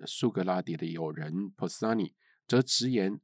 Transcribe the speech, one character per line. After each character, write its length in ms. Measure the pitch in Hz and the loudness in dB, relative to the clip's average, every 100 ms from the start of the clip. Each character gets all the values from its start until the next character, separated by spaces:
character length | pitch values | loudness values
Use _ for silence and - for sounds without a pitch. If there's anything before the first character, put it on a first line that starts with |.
| - | -8
苏 260 | - 120 | 0 0
格 100 | 101 | 2
拉 200 | 92 92 | 0 0
底 160 | 87 80 | 0 -4
的 80 | 82 | -4
友 260 | 82 78 | -4 -4
人 400 | 80 78 90 101 - | -4 -6 -4 -4 -4
Posani 560 | 90 - 113 113 90 _ _ _ - | -6 -2 0 0 0 _ _ _ 2
则 140 | 123 | 2
直 280 | 127 - 123 | 4 2 2
言， 300 | 120 95 107 | 2 2 -2